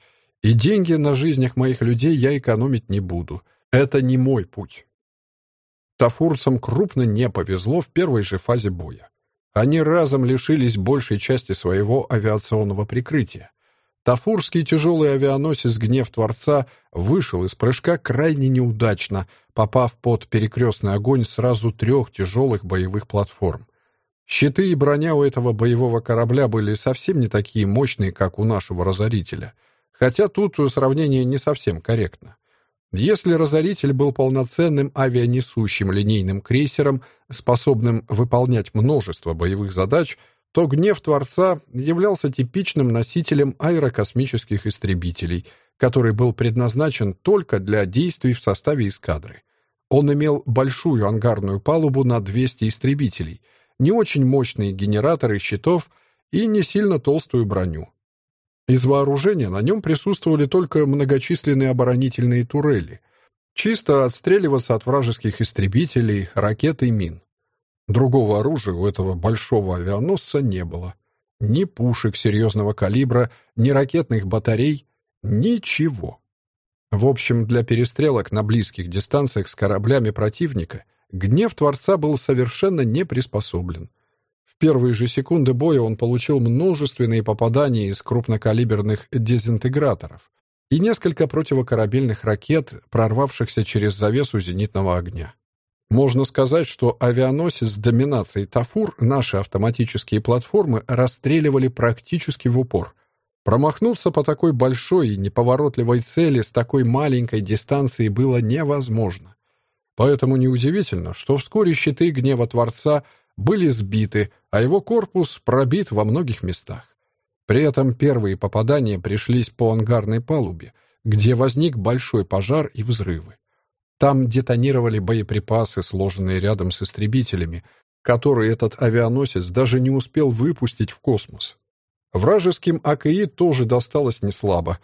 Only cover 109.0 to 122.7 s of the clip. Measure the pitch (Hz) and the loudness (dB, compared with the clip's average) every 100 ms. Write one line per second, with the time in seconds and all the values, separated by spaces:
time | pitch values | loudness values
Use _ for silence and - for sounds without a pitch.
109 | 101 90 - _ _ _ _ _ _ - | -2 -6 -16 _ _ _ _ _ _ 0
110 | 131 139 131 131 127 123 135 196 170 90 | 2 2 2 2 2 2 0 0 -2 -6
111 | 82 87 - 139 - 220 180 151 156 131 | -8 -8 -2 -2 -2 0 2 2 0 0
112 | 170 135 131 123 120 120 117 - 151 147 | 0 2 0 0 0 0 0 0 0 0
113 | - _ _ - 113 208 160 113 98 107 | -2 _ _ -4 0 2 2 0 -2 -2
114 | 104 104 104 _ - - 135 190 - 233 | 0 0 -2 _ -2 0 2 0 0 -2
115 | 190 185 156 - - 127 131 180 185 104 | 0 -2 -2 -4 0 2 2 0 0 -2
116 | 107 135 135 107 90 87 - 117 - _ | 0 0 -2 -4 -6 -8 -10 -16 -16 _
117 | _ _ _ _ - 113 151 131 131 120 | _ _ _ _ 0 2 2 2 0 2
118 | 143 123 101 95 98 107 110 147 113 95 | 2 2 0 -2 -2 0 2 2 0 -2
119 | 92 104 - 123 113 - 117 110 107 117 | -4 -4 0 0 0 0 0 2 0 0
120 | 101 113 120 156 95 82 - _ _ _ | 0 -4 -2 -2 -2 -6 -16 _ _ _
121 | 113 107 110 120 131 127 165 117 101 123 | -2 2 4 4 2 2 0 0 -2 -2
122 | - 113 95 98 98 156 147 | -2 -2 0 -2 0 -2 -2